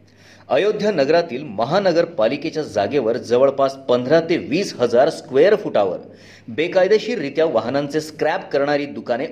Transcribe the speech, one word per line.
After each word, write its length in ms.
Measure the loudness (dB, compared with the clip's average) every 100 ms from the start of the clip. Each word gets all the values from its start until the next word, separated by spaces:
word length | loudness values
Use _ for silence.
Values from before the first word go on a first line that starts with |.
| _ _ -20 -16 -2
अयोध्या 420 | 0 0 0 -2
नगरातील 520 | 0 2 2 0 -6
महानगरपालिकेच्या 1200 | -8 -4 -2 0 2 2 0 0 0 0 -6 -6
जागेवर 540 | -4 -2 0 0 0 -2
जवळपास 580 | 0 4 4 4 0 -2
पंधरा 440 | 0 0 2 2
ते 180 | 2 -2
वीस 380 | -2 -4 -4 -2
हजार 300 | 2 4 2
स्क्वेअर 460 | 0 -2 4 4 4
फुटावर 420 | 0 0 0 -4 -10 -20 -20 -20 -10
बेकायदेशीररित्या 960 | -4 -2 2 4 4 2 -6 -4 0 0
वाहनांचे 560 | 0 -2 -4 -4 -4
स्क्रॅप 500 | -6 -4 -4 -4 -2
करणारी 340 | -2 0 -2 -4
दुकाने 400 | -8 -6 -4 -4